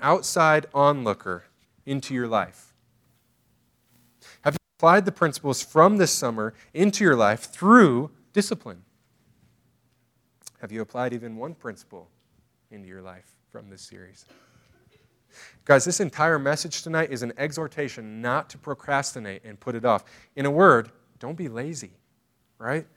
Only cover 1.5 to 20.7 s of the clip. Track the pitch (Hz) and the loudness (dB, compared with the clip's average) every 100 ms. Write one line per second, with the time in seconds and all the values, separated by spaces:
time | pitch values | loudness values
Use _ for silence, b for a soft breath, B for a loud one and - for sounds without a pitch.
1.5 | _ _ _ - 139 - 131 117 110 90 | _ _ _ -8 -8 -6 -6 -2 -2 -4
2.5 | - _ _ _ _ _ _ _ _ _ | -10 _ _ _ _ _ _ _ _ _
3.5 | _ _ _ _ _ _ _ b b 147 | _ _ _ _ _ _ _ b b -4
4.5 | 147 _ _ 165 190 190 - 165 - 143 | -4 _ _ 4 6 4 0 -2 -2 -4
5.5 | 127 - 156 175 208 170 - 127 110 107 | -6 0 6 6 6 0 0 -4 -4 -8
6.5 | b b 151 202 196 196 127 104 113 - | b b 0 0 2 2 4 4 0 -6
7.5 | - 185 240 175 120 151 - _ 208 202 | -2 6 8 8 4 -4 -12 _ -4 -4
8.5 | 185 117 87 _ _ _ _ _ _ _ | -6 -12 -20 _ _ _ _ _ _ _
9.5 | _ _ _ _ _ _ _ _ _ - | _ _ _ _ _ _ _ _ _ -20
10.5 | - 107 110 110 123 127 120 117 110 139 | -20 -14 -12 -10 -8 -8 -8 -12 -14 -16
11.5 | 165 120 98 _ 92 92 _ _ _ _ | -16 -16 -16 _ -20 -20 _ _ _ _
12.5 | _ _ 107 95 95 92 90 _ _ _ | _ _ -20 -20 -20 -20 -20 _ _ _
13.5 | 110 104 92 - 98 92 90 _ _ _ | -20 -20 -20 -20 -20 -20 _ _ _ _
14.5 | _ _ _ _ _ _ _ _ B B | _ _ _ _ _ _ _ _ B B
15.5 | B - 139 175 175 180 - 156 156 139 | B 2 2 2 -4 -6 -2 -2 -2 -2
16.5 | 151 165 - 165 160 160 127 117 110 151 | -4 -6 -12 -6 -4 -4 -6 -10 -8 -10
17.5 | 147 156 - 143 - 110 110 120 139 147 | -8 -10 -10 -10 -12 -16 -10 -6 -6 -6
18.5 | - - 135 - 139 139 127 104 95 110 | -14 -14 -12 -4 -4 -4 -10 -14 -14 -18
19.5 | 104 - 117 123 104 b b b - 139 | -14 -10 -2 0 0 b b b -6 -2
20.5 | 147 190 | 4 6